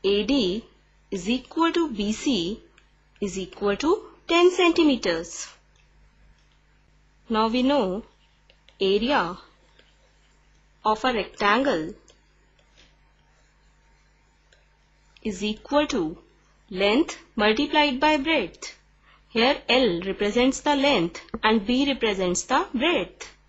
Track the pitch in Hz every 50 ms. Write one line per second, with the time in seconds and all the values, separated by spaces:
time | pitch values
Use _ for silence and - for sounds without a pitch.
0 | _ 190 202 202 208 196 277 285 220 180 180 220 - - _ _ _ _ _ _
1 | _ _ - 196 170 190 233 254 254 - - 330 330 330 330 339 339 302 240 196
2 | 208 208 220 - - 294 269 196 170 170 214 254 - _ _ - _ _ _ _
3 | _ _ _ _ 208 202 180 190 185 175 - - 202 202 202 196 - 302 370 440
4 | - - - - _ - 339 339 349 370 359 - 359 339 339 - 339 302 269 226
5 | - 190 170 165 175 - - - - - - _ _ _ _ _ _ _ _ _
6 | _ _ _ _ _ _ _ _ _ _ _ _ _ _ _ _ _ _ _ _
7 | _ _ _ _ _ _ 226 214 220 226 220 254 247 262 285 285 220 190 180 208
8 | 240 - _ _ _ _ _ _ _ _ _ _ _ - _ _ 196 190 196 208
9 | 220 247 294 247 180 165 180 - - - _ _ _ _ _ _ - _ _ _
10 | _ _ _ _ _ _ _ _ _ _ _ _ _ _ _ _ _ 214 214 214
11 | - 262 240 220 - - - - 214 202 208 240 277 285 233 165 156 165 208 -
12 | _ _ _ _ _ _ _ _ _ _ _ _ _ _ _ _ - _ _ _
13 | _ _ _ _ _ _ _ _ _ _ _ _ _ _ _ _ _ _ _ _
14 | _ _ _ _ _ _ _ _ _ _ _ _ _ _ _ _ _ _ _ _
15 | _ _ _ - _ 226 196 185 196 214 214 - - - 277 294 302 294 - 233
16 | 170 156 - - - _ _ _ _ _ _ _ _ _ 196 185 196 202 214 262
17 | 339 - - - - _ _ - 208 214 214 226 285 - - 302 294 294 262 262
18 | 302 302 311 302 269 311 330 294 208 165 - - - - - _ _ _ _ _
19 | _ _ - _ _ _ - 220 226 262 294 - - - 233 254 269 220 175 170
20 | 180 196 190 190 208 202 214 240 247 262 262 - - 302 294 285 269 285 285 208
21 | 170 170 - - - - - 226 - 214 220 226 196 202 247 254 285 277 269 226
22 | - 220 202 190 185 180 180 175 - - 254 285 370 - - 240 247 330 359 247
23 | 180 - - _ - - - _ _